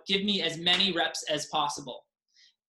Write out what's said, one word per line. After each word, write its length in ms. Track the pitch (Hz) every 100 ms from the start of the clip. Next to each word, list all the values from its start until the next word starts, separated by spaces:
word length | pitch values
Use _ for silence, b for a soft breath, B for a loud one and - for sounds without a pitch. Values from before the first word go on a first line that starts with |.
| -
give 180 | 196
me 160 | 202 196
as 140 | 160 151
many 320 | 175 180 196
reps 320 | 170 160 - -
as 140 | 151 -
possible, 600 | 156 143 - 139 113 - _ _ b b _